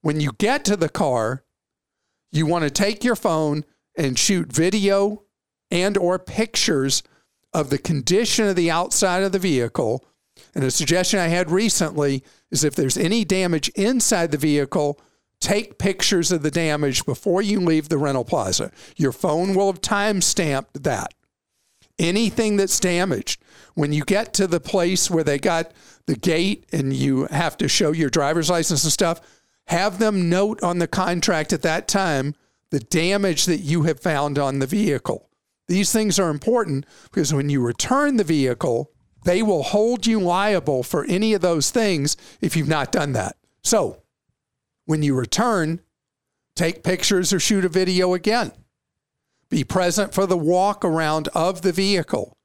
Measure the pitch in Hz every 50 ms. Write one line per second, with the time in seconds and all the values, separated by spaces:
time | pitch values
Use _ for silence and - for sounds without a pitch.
0 | - 156 151 156 151 143 117 _ 208 208 269 294 294 208 208 196 165 147 _ -
1 | 185 147 127 120 113 110 131 135 _ _ _ _ _ _ _ _ _ _ _ _
2 | _ _ _ _ _ _ - 151 160 151 170 175 160 147 139 - 202 202 214 202
3 | - 247 233 - - 220 165 160 156 151 147 151 151 _ _ _ _ _ _ -
4 | 160 135 127 - - - 202 180 - - - 135 160 180 190 214 196 196 196 196
5 | 202 208 208 208 _ _ _ _ _ _ _ _ _ _ - 175 180 202 202 196
6 | 175 175 185 185 185 - - - 220 226 - - - - 185 139 131 139 135 -
7 | - _ _ _ _ _ _ _ _ _ - 165 151 131 143 143 - - 165 143
8 | 127 - 170 202 233 220 - - 220 202 190 175 175 170 160 165 180 - - -
9 | - 190 175 185 196 196 180 196 180 190 151 127 120 113 - - 139 110 117 135
10 | _ _ _ _ _ _ _ - - _ _ - 135 131 123 - 156 135 170 180
11 | 180 175 - 202 175 165 170 175 185 160 165 185 220 220 - - 185 156 - 151
12 | 147 143 135 135 - - _ _ _ _ - 139 151 147 - - 156 131 127 -
13 | 147 165 208 233 214 156 190 190 190 175 170 156 143 - - - 196 220 262 247
14 | 214 - 233 185 170 165 143 147 147 156 147 147 139 131 - 185 147 143 143 _
15 | _ _ _ _ _ _ _ _ - - 196 208 - - - _ - 202 190 190
16 | - - 208 175 165 - 180 165 143 151 143 170 165 160 147 147 147 139 131 -
17 | - - 135 - - 208 175 185 208 202 208 202 180 170 160 156 151 151 170 139
18 | 139 143 139 131 117 - - 151 107 95 90 - - 98 - - - - - -
19 | 156 135 117 - - 180 151 160 180 196 196 185 202 196 190 - - - 208 202
20 | 202 214 214 190 170 - - - 175 156 139 135 135 _ _ 139 135 151 127 98
21 | - - _ _ _ _ _ _ _ _ _ _ _ _ _ _ _ _ _ -
22 | 165 170 180 208 233 208 - - 226 214 208 202 196 185 - - - 180 175 175
23 | 180 190 151 104 - - - - _ _ - - - - _ - 147 143 147 147
24 | 139 - 170 202 233 - - - 202 185 165 170 - - - 196 170 175 - -
25 | - - 185 160 156 151 143 143 139 202 170 165 165 - - _ - - - _
26 | _ - 139 - - 180 165 165 170 190 214 - - _ - 143 135 135 135 131
27 | 131 139 135 131 143 - 160 147 175 156 - - - 143 - - - 151 156 165
28 | 156 135 113 165 143 143 160 170 160 143 180 170 160 - 170 139 - 160 - -
29 | 196 170 170 - - - _ _ _ _ _ _ _ - 170 175 190 214 185 190
30 | 226 214 208 190 180 170 175 185 202 214 220 - - 175 175 175 170 160 - -
31 | 185 180 - - - - 185 156 156 - - 151 - 170 160 170 - - - 196
32 | 190 175 151 135 131 143 151 _ _ _ _ _ _ _ - 143 110 _ - 165
33 | 160 175 196 208 202 190 160 - - 175 175 147 190 139 160 170 147 160 156 -
34 | - 175 156 143 143 147 143 143 143 135 135 139 135 131 - 208 208 143 147 123
35 | - - - - _ _ _ _ _ _ _ _ _ - 180 190 202 180 - 220
36 | 214 214 170 196 190 170 147 147 - - 233 240 220 170 143 135 139 _ - -
37 | - - - - 160 143 156 139 139 143 143 139 123 120 117 - - - 247 269
38 | 294 294 277 226 202 151 165 151 135 127 123 - - 135 120 117 135 - _ _
39 | _ _ _ _ - 175 180 185 226 214 190 156 131 - - 208 214 233 247 233
40 | 180 233 226 214 185 175 175 185 202 214 208 180 143 139 139 127 120 - - 147
41 | 139 - 175 185 214 220 220 196 165 180 170 156 135 - - 247 226 208 185 151
42 | 139 147 - - - - - _ - 170 - 160 151 139 160 151 135 - - 180
43 | 151 143 131 110 95 98 - _ _ _ _ _ _ - 233 214 160 98 - -
44 | _ _ _ _ _ _ _ _ _ _ _ _ _ _ _ _ _ - 156 156
45 | 151 143 135 127 123 107 - - 226 247 226 190 160 151 165 165 _ _ _ _
46 | _ _ _ _ _ _ _ _ _ _ _ - - 165 - - - 185 185 175
47 | - - 208 180 185 - 202 180 - - 214 196 180 180 156 185 185 185 185 180
48 | 180 185 180 180 180 208 214 240 220 156 - - - _ _ _ _ _ _ _
49 | _ _ _ _ _ _ _ _ _ _ - - 131 - - 190 185 175 170 190
50 | 202 - - - 196 185 185 175 156 156 180 180 190 202 202 - - 185 160 165
51 | 160 151 156 160 151 - - 170 160 180 190 170 165 196 165 175 196 190 202 185
52 | 160 - - 120 98 - - _